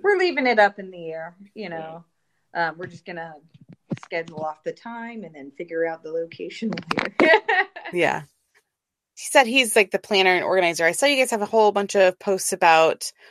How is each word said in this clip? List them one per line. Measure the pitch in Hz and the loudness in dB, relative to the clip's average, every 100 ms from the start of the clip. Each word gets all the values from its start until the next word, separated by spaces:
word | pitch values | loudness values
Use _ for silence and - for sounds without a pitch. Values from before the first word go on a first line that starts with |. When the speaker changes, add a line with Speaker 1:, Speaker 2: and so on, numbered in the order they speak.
Speaker 1:
We're | 392 381 | -2 0
leaving | 370 277 254 | 0 0 0
it | 220 | 4
up | 202 202 | 2 0
in | 190 | -16
the | 180 165 | -14 -14
air, | 160 165 175 202 | -12 -14 -18 -20
you | 214 | -16
Speaker 2:
Yeah. | 190 | -12
Speaker 1:
know. | 165 160 165 170 _ _ _ _ | -10 -12 -16 _ _ _ _ _
Um, | - 165 160 | -6 -4 -6
we're | 175 | -16
just | 170 - | -16 -14
gonna | 175 165 151 160 _ _ - - - | -12 -14 -16 _ _ _ -20 -14 -14
schedule | - 170 165 156 | -8 -8 -8 -10
off | 156 151 | -10 -8
the | 165 | -12
time | 160 233 233 233 233 | -12 -14 -14 -14 -14
and | 170 | -16
then | 156 139 | -18 -18
figure | - 170 165 165 | -14 -8 -4 -4
out | 165 | -6
the | 156 | -8
location | 165 165 - 180 - 226 | -8 -8 -10 -14 -8 -6
later. | 180 - - - - 320 403 427 370 381 | -6 -8 -6 -6 2 4 4 2 -2 -2
<laughs> | - - | -8 -8
Speaker 3:
Yeah. | 180 160 - 147 _ _ _ _ _ _ _ _ - | -2 0 -2 -10 _ _ _ _ _ _ _ _ -16
He | - | 0
said | 294 226 | 2 4
he's, | 262 233 226 | 2 2 2
like, | 202 | 2
the | 190 | 0
planner | - 196 185 180 | 0 2 4 2
and | |
organizer. | - 185 175 165 | 2 0 0 2
I | 165 | 0
saw | 175 285 | 2 0
you | 269 | 2
guys | 247 | 0
have | 220 | -2
a | 202 | 0
whole | 226 208 | 4 4
bunch | 202 202 202 | 2 0 4
of | 185 185 | 4 2
posts | - 190 - | -4 -4 -2
about | 190 175 160 160 - - _ - | 2 6 6 4 0 -8 _ -20